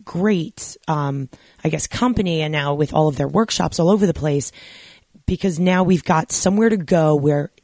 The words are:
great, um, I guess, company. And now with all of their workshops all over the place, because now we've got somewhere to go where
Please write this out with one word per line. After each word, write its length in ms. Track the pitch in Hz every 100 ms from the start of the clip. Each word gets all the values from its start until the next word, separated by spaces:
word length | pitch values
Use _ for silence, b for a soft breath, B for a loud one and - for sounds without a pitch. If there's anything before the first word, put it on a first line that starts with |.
great, 720 | 208 170 208 190 156 - - - -
um, 420 | 151 143 139 131 B B B
I 60 | 160
guess, 160 | 156 -
company. 560 | - 247 220 190 160
And 100 | 151
now 220 | 151 143
with 180 | 143 147
all 140 | 156 156
of 80 | 139
their 120 | 139
workshops 520 | 160 226 - 165 -
all 100 | 170
over 160 | 208 190
the 80 |
place, 380 | - 151 143 - B B B B B _ - -
because 320 | 180 196 156
now 240 | 180 180
we've 220 | 185 175
got 260 | - 165 -
somewhere 380 | - - 202 226
to 80 | 214
go 380 | 156 175 156
where 360 | 151 143 147 143 _